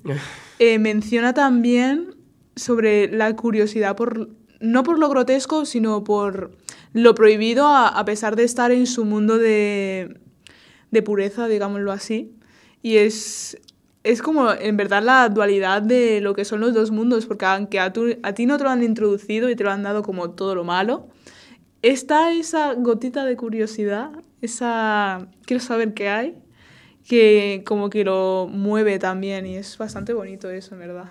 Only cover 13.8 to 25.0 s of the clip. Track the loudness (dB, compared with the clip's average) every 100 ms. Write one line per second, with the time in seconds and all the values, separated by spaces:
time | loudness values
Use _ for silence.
13.8 | _ _ -2 0 0 0 2 0 -2 -2
14.8 | 0 0 4 4 4 4 2 2 0 0
15.8 | 2 4 4 2 0 -2 -4 -2 0 2
16.8 | 2 0 2 0 0 -2 0 0 -2 -2
17.8 | -2 -2 -2 -2 -6 -2 0 0 0 0
18.8 | 0 0 0 -2 -4 -2 -2 -2 -2 -2
19.8 | -4 -4 -6 -6 -8 -6 -6 -4 -2 -2
20.8 | -2 -4 -8 _ -20 -20 -20 -20 _ _
21.8 | 0 2 2 2 2 0 -2 -2 -2 0
22.8 | 0 0 -2 -4 -4 -4 -6 -4 -4 -4
23.8 | -4 -4 -6 -14 -20 _ -12 -6 -4 -2
24.8 | 0 0